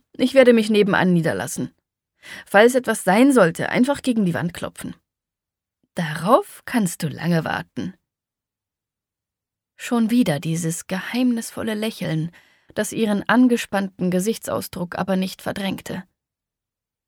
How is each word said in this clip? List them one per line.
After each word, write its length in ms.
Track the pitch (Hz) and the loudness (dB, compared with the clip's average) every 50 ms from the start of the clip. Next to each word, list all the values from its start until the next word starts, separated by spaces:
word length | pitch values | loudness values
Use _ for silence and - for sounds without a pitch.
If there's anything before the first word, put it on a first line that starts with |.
| _ _ _ | _ _ _
ich 200 | - 262 254 269 | -2 -2 2 4
werde 200 | 269 254 240 240 | 6 6 8 6
mich 160 | 226 214 214 | 6 4 2
nebenan 440 | 220 208 202 202 190 - 151 185 180 | 2 2 2 4 2 2 2 4 2
niederlassen. 600 | 170 160 160 104 92 104 - - - 127 - _ _ _ _ _ _ _ _ _ _ - - - - - | 2 2 0 -2 -4 -4 -6 -6 -8 -8 -10 _ _ _ _ _ _ _ _ _ _ -20 -20 -20 -18 -6
Falls 300 | - - 196 220 247 254 | 0 4 6 6 6 4
etwas 280 | 254 254 - 226 - - | 2 0 -2 -4 -2 0
sein 300 | 185 180 220 254 285 269 | 2 4 6 6 6 6
sollte, 360 | 247 190 165 165 - 151 - | 6 6 4 4 -2 -4 -2
einfach 320 | - - 254 262 285 - | 0 2 2 2 0 -2
gegen 240 | - 262 233 220 202 | -2 -2 0 0 0
die 80 | 180 165 | 0 0
Wand 200 | 104 143 175 - | -2 -4 -6 -8
klopfen.“ 420 | - - - - - - - - - _ _ _ _ _ _ _ _ _ _ _ _ _ _ _ _ _ _ - | -8 -10 -12 -10 -12 -14 -14 -14 -16 _ _ _ _ _ _ _ _ _ _ _ _ _ _ _ _ _ _ -8
„Darauf 680 | - 170 156 151 165 160 190 247 339 403 - - - - | -6 -6 -6 -6 -6 0 2 2 2 2 0 -10 -18 -10
kannst 380 | - - 247 208 175 - - - | -4 -2 0 0 0 -2 -4 -8
du 40 | 151 | -8
lange 360 | 127 - - 170 175 165 151 | -6 -4 -2 0 0 0 0
warten.“ 520 | - - - 170 _ - - - 180 - _ _ _ _ _ _ _ _ _ _ _ _ _ _ _ _ _ _ _ _ _ _ _ _ _ _ _ _ _ _ _ _ _ _ _ _ - | -2 -4 -6 -6 _ -10 -8 -8 -8 -8 _ _ _ _ _ _ _ _ _ _ _ _ _ _ _ _ _ _ _ _ _ _ _ _ _ _ _ _ _ _ _ _ _ _ _ _ -14
Schon 320 | - - 254 233 226 214 | -8 -4 0 0 0 2
wieder 300 | 240 247 247 190 147 143 | 2 2 2 2 0 -2
dieses 480 | - 160 165 165 175 165 165 - - - | -2 -4 -4 -2 -2 -4 -4 -6 -8 -8
geheimnisvolle 840 | 185 185 - - - 240 262 247 240 226 226 - - - - 220 214 | -8 -8 -8 -6 -4 0 0 0 0 -2 -4 -10 -10 -8 -6 -6 -4
Lächeln, 580 | 214 220 226 220 - 185 160 160 160 156 170 - - _ _ _ _ _ _ - | -4 -4 -6 -6 -6 -6 -4 -2 -2 -4 -4 -8 -12 _ _ _ _ _ _ -6
das 180 | - 214 - | -6 -6 -6
ihren 360 | - - 226 208 208 196 - - | -4 -4 -2 0 -2 -2 0 0
angespannten 840 | 208 247 254 254 240 233 - - - 196 196 190 - - 180 180 | 4 4 4 4 4 2 -2 -4 -4 -4 -4 -4 -6 -4 -2 0
Gesichtsausdruck 840 | 175 185 180 220 220 - - - - 113 - - - - 175 170 - - | 0 0 0 -2 -4 -4 -4 -6 -6 -6 -6 -8 -8 -8 -8 -8 -6 -6
aber 180 | 180 196 190 | -4 -2 -2
nicht 260 | 190 185 185 - - | -2 -2 -4 -6 -10
verdrängte. 640 | - - - - 196 196 180 - - - - 190 - _ _ _ _ _ _ _ _ _ _ _ _ _ _ _ _ _ _ _ _ | -8 -8 -6 -6 -6 -6 -6 -8 -8 -10 -12 -12 -12 _ _ _ _ _ _ _ _ _ _ _ _ _ _ _ _ _ _ _ _